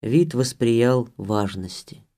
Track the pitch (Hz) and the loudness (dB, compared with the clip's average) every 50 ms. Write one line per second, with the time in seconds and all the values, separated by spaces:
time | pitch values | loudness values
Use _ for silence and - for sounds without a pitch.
0 | - 107 120 156 175 156 156 123 127 127 - _ 123 117 117 117 117 123 127 127 | -4 2 2 2 2 2 2 -2 -2 -2 -2 _ 0 2 4 4 4 4 2 2
1 | 120 117 _ _ 104 98 107 107 104 98 98 95 92 92 - - - - - - | 0 -4 _ _ -6 -2 0 0 0 -2 -4 -8 -10 -10 -12 -14 -18 -20 -20 -20
2 | - _ _ | -20 _ _